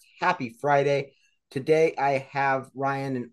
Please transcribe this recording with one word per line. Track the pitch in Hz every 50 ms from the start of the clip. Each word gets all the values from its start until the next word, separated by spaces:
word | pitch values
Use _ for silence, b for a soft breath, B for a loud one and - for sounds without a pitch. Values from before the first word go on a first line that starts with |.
| _ _ _ _
Happy | 202 190 170 - 135 117 - -
Friday. | - 143 143 143 139 143 143 139 135 - _ _ _ _ _ _ _ _
Today, | - 139 127 156 156 160 160 160 -
I | 127 135 143 139 127 139 -
have | - 139 139 139 135 135 127 - _
Ryan, | 131 135 139 139 139 139 135 131
an | 123 120 117